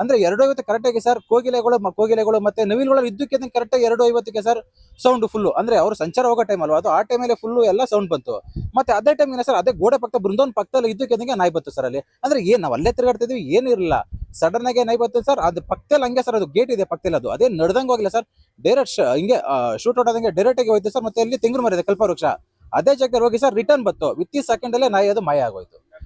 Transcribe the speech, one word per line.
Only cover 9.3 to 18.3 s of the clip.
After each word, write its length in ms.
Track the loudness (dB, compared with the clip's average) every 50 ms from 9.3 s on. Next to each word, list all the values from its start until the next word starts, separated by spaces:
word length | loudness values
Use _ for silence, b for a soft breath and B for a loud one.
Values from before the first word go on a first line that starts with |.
| 0 -4 -2
ಸರ್, 100 | 0 0
ಅದೇ 180 | 2 2 0 0
ಗೋಡೆ 260 | 2 2 2 2 2
ಪಕ್ಕ, 180 | -2 -4 -4
ಬೃಂದಾವನ 340 | -2 -2 0 0 0 0 0 0
ಪಕ್ಕದಲ್ಲಿ 360 | -4 -6 -2 -2 0 0 0
ಇದ್ದಕ್ಕಿದ್ದಂಗೆ 440 | -2 -4 -2 -2 -2 -2 -2 -4 -2
ನಾಯಿ 160 | 0 0 0
ಬಂತು 200 | 0 -2 -6 -6
ಸರ್ 140 | -6 -6 -6
ಅಲ್ಲಿ. 140 | -4 -6 -6
ಅಂದ್ರೆ 420 | -10 _ _ _ -2 0 0 0 2
ಏನ್ 200 | 2 2 2 2
ನಾವ್ 100 | -2 -2
ಅಲ್ಲೇ 200 | 0 0 -2 -2
ತಿರ್ಗಾಡ್ತಿದ್ವಿ, 480 | 0 0 0 0 0 -2 -4 -4 -6
ಏನೂ 300 | -4 0 0 0 2 2
ಇರಲಿಲ್ಲ. 380 | 0 0 0 0 0 -2 -2 -6 -10 -14 -14 -14 -4
ಸಡನ್ 340 | -2 -2 0 0 -2 -2
ಆಗಿ 180 | 0 0 0 0
ನಾಯಿ 140 | 0 0 0
ಬಂತು 240 | 0 -2 -2 -2 0
ಸರ್, 160 | 0 0 0
ಅದು 240 | 0 -2 -2 -4 -6
ಪಕ್ಕದಲ್ಲಿ 420 | -6 -6 -6 0 _ 0 2 2
ಹಂಗೆ 180 | 0 -2 -2 -2
ಸರ್, 120 | 0 -2
ಅದು 120 | -2 -2
ಗೇಟ್ 240 | 0 0 0 0 0
ಇದೆ 140 | 0 -2 -2
ಪಕ್ಕದಲ್ಲಿ, 320 | -4 -4 -6 -4 -2 -2
ಅದು 140 | -2 -2 -4
ಅದೇ 180 | 0 0 0 0
ನಡ್ದಂಗ್ 420 | 2 0 0 0 2 0 0 0
ಹೋಗಿಲ್ಲ 180 | -2 -2 -2 -2
ಸರ್, 160 | -2 -2 -4 -4